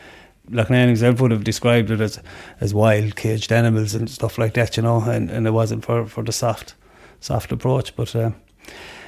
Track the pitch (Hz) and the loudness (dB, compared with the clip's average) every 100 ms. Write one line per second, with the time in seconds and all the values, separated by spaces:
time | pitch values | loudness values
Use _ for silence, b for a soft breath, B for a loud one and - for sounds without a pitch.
0 | B B B B - 117 107 123 123 113 | B B B B -6 -4 2 4 4 4
1 | 120 123 131 110 107 110 120 120 107 110 | 4 4 2 2 0 -2 2 2 2 0
2 | 107 - B B B B 101 104 110 104 | -2 -4 B B B B -2 4 4 4
3 | 107 - 113 110 - 117 117 110 107 110 | 0 -4 -2 -2 0 2 4 2 0 -4
4 | 113 - 110 - 113 123 117 - 117 117 | -6 -4 -6 -2 0 2 0 0 0 2
5 | 113 113 107 117 113 113 110 113 - 117 | 0 -2 -4 -2 0 2 0 -2 -2 -4
6 | 113 - 113 - 120 107 - - b b | -4 -6 -6 -2 -2 -4 -10 -20 b b
7 | b b - 123 - 120 127 131 - - | b b -6 -6 -4 -4 0 -2 -2 -6
8 | 120 117 113 - _ _ B B B B | -4 -2 -2 -4 _ _ B B B B